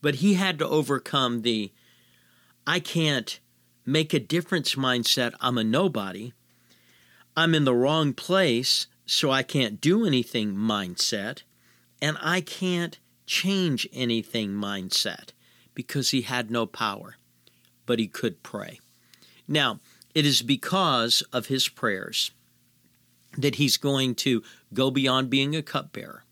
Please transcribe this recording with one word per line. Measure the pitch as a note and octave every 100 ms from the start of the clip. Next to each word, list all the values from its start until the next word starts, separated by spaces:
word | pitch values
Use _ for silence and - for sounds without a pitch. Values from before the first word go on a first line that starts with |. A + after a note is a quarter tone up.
But | D3+ C#3
he | G3 F#3
had | F#3+ E3
to | D#3
overcome | D3+ D3+ C#3 - C#3+ B2+ A#2+
the, | A2+ A2 G2+ _ _ _ _ _ _ _ _ _ -
"I | F3
can't | - E3+ D#3+ C#3 A2 - _ _ _ _ -
make | D3 D#3
a | D#3+
difference" | A2+ E3 E3 F3+ D3
mindset, | C3+ C3 B2 A2+ - A#2+ -
"I'm | B2+ B2
a |
nobody," | A2 B2 F#3+ C3 G2 F#2 A#2 - _ _ _ _ _ _ _ _ _ -
"I'm | E3
in | D#3+ C#3
the | B2
wrong | C3 D#3 D3
place, | B2 - F#3 F3+ A#2 C3 - - _ -
so | - D3+
I | C3
can't | C3 D3 A#2+ G#2
do | D3+ G3+ A3
anything" | C3+ A#2 A#2+ G#2+ G2
mindset, | A2 G#2 F#2 F2 - G#2+ G2+ - - _ _ _ _ _
and | D3 D3+
"I | D#3 F3+
can't | F3+ - F#3 F3 E3+ - _ _ -
change | - F#3 G3 F3+ B2+ -
anything" | - B2 A2+ G#2+ A#2 G#2 G2+
mindset, | G2+ G2+ F#2 - G#2+ - - - _ _ _ -
because | - C#3+ B2+
he | C3+
had | A#2+ B2 A2+
no | A#2 A2
power, | - A2 G2 - - _ _ _ _ _ _ -
but | A#2+
he | G#2+
could | - A#2 -
pray. | - G#2 G2 - _ _ _ - - - -
Now, | D3 C3+ G#2+ _ _ - D#3+
it | D3
is | B2+
because | A#2+ C3+ - F#3+ F3+ B2+ A#2 A#2 -
of | B2+ A2
his | C3+ -
prayers | - A#2 F#2+ - - - _ _ _ _ _ _ _ _ _ _ -
that | C#3+ C#3
he's | C#3+ -
going | C#3+ C#3 C3 A#2+
to | - A#2+ - - _
go | G2+ C3
beyond | C#3 C3 B2+ C3
being | C3+ C#3 D#3
a |
cupbearer | D3 - - - - - _